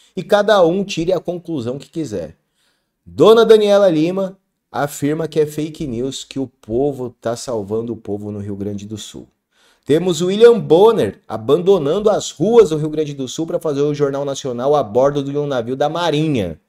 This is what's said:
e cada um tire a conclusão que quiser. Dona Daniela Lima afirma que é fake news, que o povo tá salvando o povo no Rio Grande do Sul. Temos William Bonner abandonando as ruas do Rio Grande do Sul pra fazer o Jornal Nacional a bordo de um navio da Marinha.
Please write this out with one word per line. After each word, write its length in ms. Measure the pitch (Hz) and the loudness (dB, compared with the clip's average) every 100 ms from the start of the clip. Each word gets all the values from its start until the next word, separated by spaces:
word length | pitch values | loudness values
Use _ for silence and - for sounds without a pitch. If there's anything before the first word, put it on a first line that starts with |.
| _ - | _ -10
e 60 | |
cada 420 | 170 202 208 208 | 0 0 4 4
um 200 | 165 190 | 4 2
tire 280 | 196 - 165 | -4 -6 -4
a 80 | 160 | -4
conclusão 600 | - 175 170 156 117 139 | -4 -10 -8 -8 -8 -10
que 100 | - | -12
quiser. 480 | 165 139 95 78 - _ _ _ _ _ _ | -10 -8 -8 -10 -16 _ _ _ _ _ _
Dona 400 | - 87 185 226 | -6 4 6 6
Daniela 460 | 214 220 208 202 196 | 8 6 6 4 4
Lima 480 | 156 165 185 190 190 _ _ _ | 2 -2 -2 -6 -10 _ _ _
afirma 560 | 113 143 - 143 156 156 | -6 -6 -4 -4 -4 -4
que 120 | 160 | -2
é 80 | 151 | -2
fake 400 | 156 156 151 151 | -2 -8 -8 -8
news, 360 | 113 135 135 | -6 -6 -8
que 140 | - 135 | -10 -8
o 80 | 131 | -8
povo 640 | _ - 117 143 127 120 - | _ -6 -2 -2 -4 -10 -8
tá 160 | 113 120 | -8 -6
salvando 560 | - 113 101 110 117 | -6 -6 -4 -6 -6
o 60 | 110 | -8
povo 340 | 101 101 104 | -8 -8 -8
no 60 | 104 | -10
Rio 180 | 101 98 | -10 -8
Grande 300 | 101 104 104 | -8 -8 -10
do 140 | 107 | -14
Sul. 280 | - 64 - _ _ _ _ _ | -14 -18 -20 _ _ _ _ _
Temos 380 | - 143 185 156 | 0 0 2 -2
William 380 | 180 208 233 226 | 0 6 6 6
Bonner 600 | 143 160 220 208 107 - - | 4 4 6 4 0 -4 -10
abandonando 840 | 110 110 160 180 190 143 190 214 | -8 0 0 4 2 2 0 0
as 180 | 175 - | 0 -4
ruas 400 | - 190 233 180 | -4 2 6 4
do 80 | 156 | 2
Rio 120 | 156 | -4
Grande 260 | 151 147 139 | -4 -6 -6
do 120 | 127 | -8
Sul 200 | - 160 | -6 -6
pra 120 | 165 | -4
fazer 220 | 160 139 | -4 -2
o 140 | 147 147 | 0 0
Jornal 300 | 143 139 143 | -2 -2 -6
Nacional 500 | 135 135 120 135 147 | -6 -8 -4 0 0
a 80 | |
bordo 400 | 110 117 139 143 | 2 2 2 0
de 120 | 139 143 | -4 -4
um 120 | 147 | -4
navio 280 | 131 113 135 | -4 -4 -2
da 140 | 147 | -2
Marinha. 720 | 165 175 147 156 127 90 78 | -2 -2 0 0 -2 -4 -8